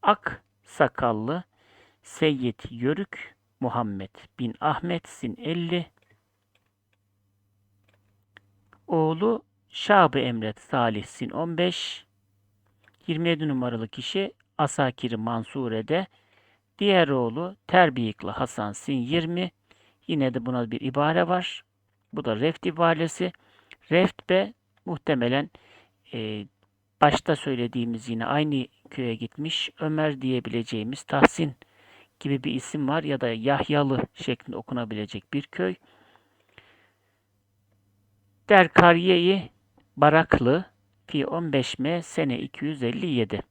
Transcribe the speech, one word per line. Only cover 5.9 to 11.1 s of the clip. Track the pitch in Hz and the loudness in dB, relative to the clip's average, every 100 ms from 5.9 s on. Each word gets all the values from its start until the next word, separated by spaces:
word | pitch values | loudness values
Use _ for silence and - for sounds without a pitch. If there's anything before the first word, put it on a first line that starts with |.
| _ _ _ _ _ _ _ _ _ _ _ _ _ _ _ _ _ _ _ _ _ _ _ _ - _ _ _ _ - | _ _ _ _ _ _ _ _ _ _ _ _ _ _ _ _ _ _ _ _ _ _ _ _ -20 _ _ _ _ -2
Oğlu | 165 156 160 208 226 _ _ _ | 2 2 2 0 -2 _ _ _
Şab-ı | - - 208 165 139 | -12 4 6 6 2
Emret | 123 117 110 107 | -2 -4 -6 -8
Salih, | - 139 120 104 | -4 0 0 -2
sin | 98 | -8